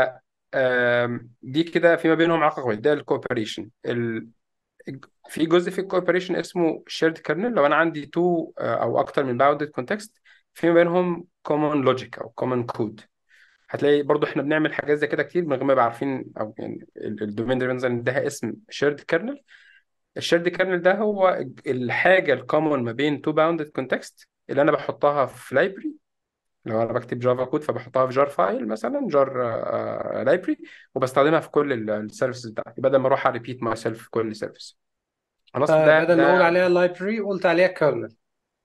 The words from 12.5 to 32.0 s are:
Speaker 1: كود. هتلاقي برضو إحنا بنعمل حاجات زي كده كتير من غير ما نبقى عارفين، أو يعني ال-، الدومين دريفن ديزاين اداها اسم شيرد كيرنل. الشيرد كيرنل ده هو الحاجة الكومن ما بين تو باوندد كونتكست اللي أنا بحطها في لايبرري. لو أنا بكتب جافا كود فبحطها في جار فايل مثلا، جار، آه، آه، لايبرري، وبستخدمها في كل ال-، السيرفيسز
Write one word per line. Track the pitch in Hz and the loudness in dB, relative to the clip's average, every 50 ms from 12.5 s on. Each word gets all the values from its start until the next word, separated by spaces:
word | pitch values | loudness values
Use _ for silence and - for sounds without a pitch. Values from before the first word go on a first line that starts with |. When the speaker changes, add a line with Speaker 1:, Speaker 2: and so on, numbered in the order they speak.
| 127 123 117 | -2 -2 -4
Speaker 1:
كود. | 123 - - 117 107 - - - _ _ _ _ _ _ _ _ _ _ _ _ - | -4 -4 -6 -6 -6 -6 -10 -18 _ _ _ _ _ _ _ _ _ _ _ _ -10
هتلاقي | - 131 143 143 147 147 143 | -6 -2 2 2 2 4 2
برضو | 139 151 147 151 | 2 0 0 0
إحنا | 147 - 151 131 | -2 -2 -2 -2
بنعمل | 139 156 156 156 151 151 | 0 0 0 0 0 -2
حاجات | - - 139 147 147 | -4 -2 -2 0 0
زي | 147 | 0
كده | 143 - 151 143 | -2 -2 -2 -4
كتير | 147 - 175 180 | -2 -2 -4 -2
من | 156 139 | -2 -2
غير | 123 135 | 0 0
ما | 139 135 | 2 4
نبقى | 127 120 | 4 2
عارفين، | 117 117 - 139 139 135 127 - - - - | 2 0 -2 -4 -4 -4 -4 -8 -10 -10 -10
أو | 110 107 107 - | -10 -8 -10 -10
يعني | 110 107 110 - - - _ | -12 -10 -10 -12 -14 -18 _
ال-، | - - - 107 104 107 | -12 -10 -10 -8 -8 -8
الدومين | 104 104 110 117 117 131 127 | -6 -6 -4 -2 -2 -2 0
دريفن | 127 127 127 | 0 -2 -2
ديزاين | 127 127 127 120 120 | -2 -2 -2 -2 -2
اداها | 117 123 127 139 131 | -2 -2 -2 -2 -2
اسم | 143 135 - - 113 110 - - - | -4 -4 -6 -6 -8 -8 -10 -14 -16
شيرد | - - - 143 147 139 | -6 -2 0 0 0 -2
كيرنل. | - - - 165 185 240 285 285 _ _ - - _ _ _ _ _ _ _ _ _ _ - | -4 -2 -2 -2 -2 -2 -8 -10 _ _ -20 -20 _ _ _ _ _ _ _ _ _ _ -14
الشيرد | 151 131 - 165 170 170 175 | -10 -4 0 0 2 2 0
كيرنل | 175 - 190 185 185 175 175 | -2 -2 -2 0 0 2 2
ده | 180 190 | 2 2
هو | 202 214 214 208 196 190 185 180 - 147 131 - - - | 2 0 -2 0 2 2 2 2 0 -4 -10 -12 -10 -6
الحاجة | - 131 127 123 117 120 - - 175 185 185 180 151 131 | -4 -4 -4 -2 -2 -2 2 4 4 4 4 4 2 0
الكومن | 120 - - - 156 160 156 147 135 120 | 0 0 -2 0 0 2 2 0 0 -2
ما | 117 113 | -2 -2
بين | 120 143 151 147 131 - | -2 0 0 -2 -2 -2
تو | 156 156 | -2 2
باوندد | 156 156 165 170 165 151 147 | 2 2 2 2 -2 -4 -6
كونتكست | - - 131 131 - 269 - - - _ _ _ _ _ _ - | -6 -6 -6 -4 -4 -6 -6 -8 -20 _ _ _ _ _ _ -4
اللي | - 131 143 | 0 2 2
أنا | 156 147 | 4 2
بحطها | - - - - - - 147 147 147 143 | 2 0 -4 -4 0 0 2 2 2 0
في | - - - - - 127 | -2 -2 -8 -10 -2 0
لايبرري. | 131 165 196 190 208 - 311 - - _ _ _ _ _ _ _ _ _ _ _ _ - | 0 0 0 -2 -6 -10 -12 -12 -12 _ _ _ _ _ _ _ _ _ _ _ _ -8
لو | 127 110 110 117 | -4 -2 -2 -2
أنا | 110 113 | -2 -2
بكتب | 123 120 - 135 123 | -4 -6 -6 -6 -2
جافا | 120 127 123 123 127 | 0 0 0 0 0
كود | 127 - 151 151 | -2 -4 -4 -2
فبحطها | - 120 120 - - - 131 131 | -4 -6 -6 -6 -4 0 0 0
في | 127 123 | 2 2
جار | 135 - | 2 0
فايل | - - - 175 190 208 262 247 214 | 2 2 0 0 0 0 -2 -4 -6
مثلا، | 220 226 - 240 269 285 277 208 | -6 -4 -4 -4 -4 -4 -4 0
جار، | 147 143 135 135 131 127 123 | 2 2 2 2 0 -2 -2
آه، | 117 113 113 - - - 113 110 110 110 110 - - 104 104 | -2 -2 -4 -4 -4 -4 -4 -4 -4 -6 -6 -6 -6 -4 -2
آه، | 110 | 0
لايبرري، | 131 156 - - - 311 - - - - - - _ - | 2 2 2 0 -2 -6 -6 -8 -16 -20 -20 -16 _ -6
وبستخدمها | 131 131 123 - 151 139 151 160 156 | -2 -2 0 2 4 4 4 4 2
في | - - | 0 0
كل | - 151 147 147 135 | 0 0 0 0 0
ال-، | 117 110 107 | -4 -2 -4
السيرفيسز | 107 107 | -4 -4